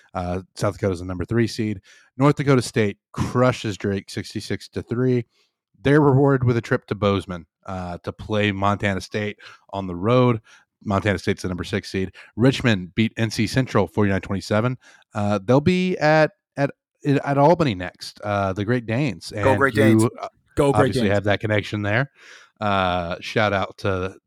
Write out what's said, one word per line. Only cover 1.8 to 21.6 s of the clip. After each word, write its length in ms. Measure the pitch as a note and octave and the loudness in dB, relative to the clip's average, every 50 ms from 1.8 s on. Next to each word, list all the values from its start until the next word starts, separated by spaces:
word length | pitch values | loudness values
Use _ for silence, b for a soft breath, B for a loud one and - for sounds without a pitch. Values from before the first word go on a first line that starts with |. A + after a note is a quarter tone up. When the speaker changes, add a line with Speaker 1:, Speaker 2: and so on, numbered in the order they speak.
| b b b b b b b | b b b b b b b
Speaker 1:
North 200 | A#2+ C3+ D3 C#3+ | 2 2 2 2
Dakota 260 | - C3+ C#3+ C#3 B2+ | 2 2 2 2 2
State 360 | - - - A#2+ G#2+ G2+ G2 _ _ _ | 2 0 0 0 0 0 -2 _ _ _
crushes 680 | - - G#2 - - B2 B2+ B2+ A#2+ - - A2 F#2+ | -6 -6 -4 -2 2 2 2 2 2 0 -6 -8 -8
Drake 320 | - - G2+ G2 G2 - - | -4 -2 -2 -2 -2 -6 -8
sixty-six 600 | - A2 G2 - - G#2+ - - G#2 - - - | -10 -10 -10 -8 -10 -10 -6 -6 -8 -8 -8 -10
to 140 | - F#2+ | -10 -10
three. 420 | - - A#2 A#2+ B2+ B2+ B2+ B2 A2+ _ _ _ _ _ _ _ _ _ _ _ | -8 -6 -4 -2 0 2 2 0 -2 _ _ _ _ _ _ _ _ _ _ _
They're 180 | - C3+ C#3+ D#3 | 2 4 4 6
rewarded 440 | C#3+ C#3 C3 C#3 C#3+ C#3 C#3 B2+ B2+ | 6 6 6 6 4 4 4 2 2
with 120 | B2 A#2+ | 2 2
a 60 | A#2 | 0
trip 240 | - - C3 A#2+ _ | 0 0 -2 -2 _
to 80 | - A2+ | -6 -6
Bozeman, 500 | F#2+ G#2 G2+ G2 G2 F#2 - F2+ E2+ D#2+ _ _ _ - | 0 0 2 2 0 -2 -4 -10 -10 -12 _ _ _ -12
uh, 320 | - F#2+ F#2 F2+ F2+ F2 E2+ - | -10 -8 -8 -8 -8 -10 -10 -10
to 80 | - | -12
play 400 | - - - - G#2+ G#2 G#2 G#2 | -12 -12 -8 -4 -2 0 2 0
Montana 480 | G2 G2 G2 G2+ G2+ G2 G#2 G2+ F#2+ F#2 | 0 2 0 0 0 0 0 -2 -2 -2
State 360 | - - - G#2+ G#2+ G#2 G2+ B B B B B B B | -6 -6 -6 -6 -6 -6 -8 B B B B B B B
on 180 | G2 G2 - - | -8 -8 -6 -6
the 80 | F2 | -6
road. 440 | F2 F#2 A2+ B2 B2+ B2 B2 A#2 A2 b b b b b b _ _ - | -4 0 2 2 4 4 2 2 -2 b b b b b b _ _ -4
Montana 320 | G#2 G2 G2 F2+ G#2 F#2+ F2+ | 0 0 0 2 0 -2 0
State's 240 | - G#2+ F#2+ - | -2 -4 -4 -4
the 60 | - F#2 | -4 -8
number 160 | F2+ E2+ E2+ | -6 -6 -6
six 260 | - A2+ G2 - - | -6 -6 -6 -6 -6
seed. 240 | - F#2+ F#2+ F#2 B B B B B | -6 -6 -6 -6 B B B B B
Richmond 580 | G#2 A#2 C3+ B2+ - - B2 A2 F#2 F2+ E2 - | 2 2 2 2 2 2 2 0 0 -2 -6 -2
beat 180 | - A2 A2+ - | 0 0 0 0
N 140 | - A2+ A2 | -2 -4 -4
C 180 | - - G#2+ F#2 | 0 -2 -2 0
Central 400 | - C3 B2+ - - A2 F#2+ - | 0 -2 -2 0 2 0 0 0
forty-nine 320 | - G#2+ G#2 G2 G2 F#2 | 0 0 0 2 0 -2
twenty-seven. 580 | - - G2+ F#2+ - - G#2 G#2+ A2+ B2+ B2+ - b b b b b b | -2 -4 -8 -6 -4 -2 0 0 0 0 -4 -6 b b b b b b
Uh, 280 | - A2 G#2 G#2 G#2 G2+ | -6 -4 -2 -2 -2 -2
they'll 180 | F#2+ A#2 B2 C#3+ | 2 2 2 4
be 360 | D3 F3+ F3+ F3+ F#3 F#3 F3 - | 4 2 2 2 0 -2 -2 0
at, 340 | D3 D3+ D#3 D#3 D#3 D3+ _ _ _ _ - | 2 4 4 4 4 2 _ _ _ _ -4
at, 140 | C#3 C#3 - - _ _ _ _ _ - | -4 -4 -4 -4 _ _ _ _ _ -2
at 340 | D3+ C3+ C#3 - C#3 C#3 C#3 | 0 0 0 0 0 2 4
Albany 360 | C#3+ D#3 F3+ E3+ D#3+ C3+ G2 | 6 6 6 4 2 -2 -2
next, 460 | F2+ F2+ F2 - - - - - - | -4 -6 -10 -10 -14 -18 -18 -14 -8
uh, 300 | - G#2 G2+ G2+ G2 F#2+ | -4 -2 0 0 0 0
the 120 | F#2 G#2 G2+ | -2 -2 -2
Great 220 | G#2 B2 B2+ A2+ | -2 -2 -2 -2
Danes. 460 | G#2+ A2 B2+ D#3 C3 F2+ E2+ - - - | -4 -4 -2 -2 -4 -6 -8 -14 -12 -6
Speaker 2:
Go 160 | G#2 G2+ C3+ | -2 2 2
Speaker 1:
And 80 | C3 - | 2 4
Speaker 2:
Great 160 | C3+ C3+ G#2+ | 2 2 2
Speaker 1:
you, 80 | - | 4
Speaker 2:
Danes. 220 | - A2+ A2 A2 A2+ | 4 6 6 6 4
Speaker 1:
uh, 240 | - - - - - _ _ _ _ - | 2 0 -6 -14 -14 _ _ _ _ -2
Speaker 2:
Go 180 | - D3 C#3 | 0 2 2
Great 80 | C#3 G#2+ | 4 4
Speaker 1:
obviously 220 | - A#2 F#2+ B2 | 2 2 2 0
Speaker 2:
Danes. 120 | A2 G2 G2+ | 0 2 0
Speaker 1:
have 100 | G2+ G2 | 0 0
that 160 | G#2 G2 - | 0 -2 0
connection 420 | - G#2+ G#2+ G#2 | 0 0 -2 -2